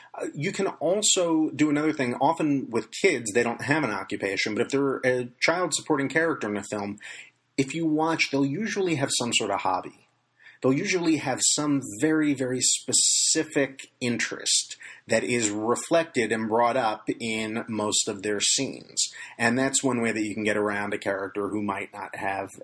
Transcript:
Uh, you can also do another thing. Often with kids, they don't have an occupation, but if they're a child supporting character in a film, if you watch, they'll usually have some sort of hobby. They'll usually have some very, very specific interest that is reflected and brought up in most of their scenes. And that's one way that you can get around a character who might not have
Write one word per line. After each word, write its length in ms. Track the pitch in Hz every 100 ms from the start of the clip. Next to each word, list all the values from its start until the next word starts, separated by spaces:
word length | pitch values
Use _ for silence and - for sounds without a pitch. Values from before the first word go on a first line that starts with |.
| -
Uh, 120 | - -
you 180 | - 160
can 140 | 196 196
also 840 | - 151 202 202 - 170 160 156 131
do 140 | 151
another 240 | 147 156
thing. 200 | 143 123 120
Often 520 | 139 165 156 139 120
with 220 | 113 104
kids, 420 | - 190 139 113
they 100 | 104
don't 200 | 120 117
have 220 | - 151
an 60 | 135
occupation, 640 | 101 95 104 98 98 -
but 120 | 104 117
if 20 |
they're 300 | 139 139 131
a 260 | 131 127 123 -
child 320 | - 170 175
supporting 380 | - - 147 135
character 400 | 147 165 139 110
in 80 | 104
a 40 |
film, 360 | 98 104 101 104 - - - _ _ -
if 160 | 131
you 120 | 165 165
watch, 440 | 151 160 160 -
they'll 160 | 139 139
usually 480 | 147 220 208 185
have 160 | 151 139
some 180 | - 120
sort 160 | 107 107
of 100 | 98
hobby. 480 | 95 92 90 - _ _ _ _ - -
They'll 100 | 127
usually 440 | 139 202 185 170 156
have 240 | 139 123
some 400 | - - 147 143 113 101
very, 320 | 151 156 151
very 280 | 135 127 127
specific 1300 | - - - 117 - - - - 156 151 135 135 - -
interest 760 | 120 113 - - - - - - - - -
that 160 | 113
is 280 | 127 123 107
reflected 840 | 104 110 117 - 165 165 127 110
and 160 | 113 110
brought 300 | 123 120 127
up 320 | 113 107 - -
in 440 | 113 110 110 113 113
most 400 | 110 107 98 -
of 140 | 101
their 180 | 101 104
scenes. 640 | - - 131 65 - - - - - -
And 220 | 117 123
that's 260 | 135 135
one 160 | 139 123
way 120 | 113
that 120 | 107
you 100 | 107
can 100 | 104
get 120 | 107 104
around 380 | 104 101 104
a 40 | 101
character 500 | 107 98 98 101 98
who 140 | 104
might 300 | 104 98 101
not 240 | 101 95 -
have 320 | 98 98 98 -